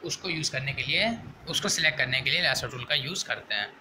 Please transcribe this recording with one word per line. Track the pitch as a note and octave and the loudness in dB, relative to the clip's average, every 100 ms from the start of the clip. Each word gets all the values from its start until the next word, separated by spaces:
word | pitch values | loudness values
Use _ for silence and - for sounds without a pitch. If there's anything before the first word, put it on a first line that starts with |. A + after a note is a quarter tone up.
उसको | F3 - F#3+ | -4 -4 -2
यूज़ | E3 C#3+ | 0 0
करने | C3+ C#3 | -2 -2
के | C3 | -2
लिए, | B2+ E3 G#3+ A#3 - - - | 0 2 2 0 -8 -14 -4
उसको | D#3+ G#3 | -2 0
सिलेक्ट | - D#3+ D3+ | 2 2 2
करने | B2+ C3 | 0 2
के | B2+ | 2
लिए | D#3 E3 | 2 4
lasso | C3 B2 | 2 0
टूल | B2 A#2+ | -6 0
का | D3 | 0
यूज़ | C3+ F#3+ - | 0 -4 -2
करते | A2 - G#2+ | -4 -2 -2
हैं। | G#2 - | -2 -8